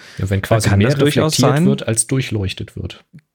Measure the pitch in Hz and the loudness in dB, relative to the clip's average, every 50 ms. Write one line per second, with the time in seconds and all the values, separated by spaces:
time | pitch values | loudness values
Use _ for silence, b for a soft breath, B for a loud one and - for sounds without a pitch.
0 | B B B B 98 95 98 98 - - 113 110 104 - 98 98 104 123 147 143 | B B B B -4 -2 -2 -2 0 0 0 2 2 2 2 4 4 2 2 2
1 | 143 147 143 - 156 156 151 - 127 123 127 147 170 196 208 196 - - 113 - | 2 2 2 2 0 0 0 2 2 2 2 4 2 2 2 0 -2 -4 -4 -4
2 | - - 135 135 131 - 110 107 95 92 - - - - - - 90 90 - - | -2 -2 -2 -4 -2 -4 -4 -4 -4 -4 -6 -8 -12 -12 -10 -10 -10 -10 -12 -14
3 | _ _ - - _ _ - | _ _ -20 -20 _ _ -2